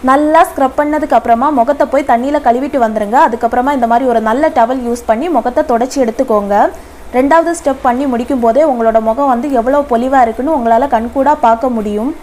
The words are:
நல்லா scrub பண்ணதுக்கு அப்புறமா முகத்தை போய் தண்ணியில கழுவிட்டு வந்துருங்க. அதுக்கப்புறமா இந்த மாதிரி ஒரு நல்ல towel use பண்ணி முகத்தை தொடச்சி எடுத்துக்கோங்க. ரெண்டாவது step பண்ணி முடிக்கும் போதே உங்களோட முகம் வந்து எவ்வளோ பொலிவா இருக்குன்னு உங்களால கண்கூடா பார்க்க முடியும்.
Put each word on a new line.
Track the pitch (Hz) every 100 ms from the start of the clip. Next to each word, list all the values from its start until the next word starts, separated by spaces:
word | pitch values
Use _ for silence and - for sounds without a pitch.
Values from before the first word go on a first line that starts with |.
| 254
நல்லா | 277 302 320 349
scrub | - 269 269
பண்ணதுக்கு | 294 302 302 247
அப்புறமா | 240 233 285 285
முகத்தை | 226 285 302
போய் | 269 285
தண்ணியில | 233 262 294 269
கழுவிட்டு | 240 277 285
வந்துருங்க. | 220 214 202 262 311
அதுக்கப்புறமா | 233 233 240 262 285
இந்த | 233
மாதிரி | 233 262
ஒரு | 226 220
நல்ல | 240 311 311
towel | 226 262 240
use | 240 -
பண்ணி | 220 349 277
முகத்தை | 247 247 302
தொடச்சி | 233 262 285
எடுத்துக்கோங்க. | 240 226 269 214 202 202 302 - - - - 247
ரெண்டாவது | 277 330 330 339
step | 285 269 247
பண்ணி | 240 277
முடிக்கும் | 240 240 269 226
போதே | 233 311
உங்களோட | 247 226 220 220
முகம் | 233 285
வந்து | 240 285 262
எவ்வளோ | 226 285 285
பொலிவா | 233 254 269 233
இருக்குன்னு | 226 269 311
உங்களால | 233 226 - 226
கண்கூடா | 233 277 269 302 233
பார்க்க | 226 262 233
முடியும். | 208 208 247 330